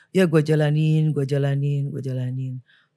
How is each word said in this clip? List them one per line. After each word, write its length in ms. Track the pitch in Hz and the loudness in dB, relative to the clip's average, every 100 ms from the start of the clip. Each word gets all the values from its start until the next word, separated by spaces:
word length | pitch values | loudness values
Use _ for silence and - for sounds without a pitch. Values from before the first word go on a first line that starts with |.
| _ | _
Ya 180 | 185 180 | 2 4
gue 140 | 156 | 4
jalanin, 640 | 151 151 151 151 156 156 156 | 2 2 2 2 2 2 2
gue 140 | 143 | 0
jalanin, 640 | 135 143 139 139 143 143 139 | -2 -2 0 -2 -2 -2 -4
gue 140 | 139 | -6
jalanin. 580 | 131 127 127 127 131 127 _ _ _ | -8 -6 -6 -6 -8 -10 _ _ _